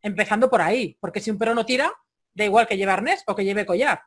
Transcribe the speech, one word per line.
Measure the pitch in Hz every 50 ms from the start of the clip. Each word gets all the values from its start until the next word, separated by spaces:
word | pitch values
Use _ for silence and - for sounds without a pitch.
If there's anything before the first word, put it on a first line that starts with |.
empezando | - 208 196 - 202 - 214 214 254 254
por | 254 208
ahí, | 160 165 214 262 220 139 - _
porque | - 170 - 202
si | 202 220
un | 214 196
perro | 226 220 233
no | 233 220
tira, | 226 254 254 294 349 466 _ _ _ _ _ _ _ _
da | 180 214
igual | 208 196 233 226
que | 220 208
lleve | 190 196 196
arnés | 185 185 214 302 392 - -
o | - 196
que | 208 196
lleve | 196 202 208 202
collar. | 202 175 202 269 294 196 - -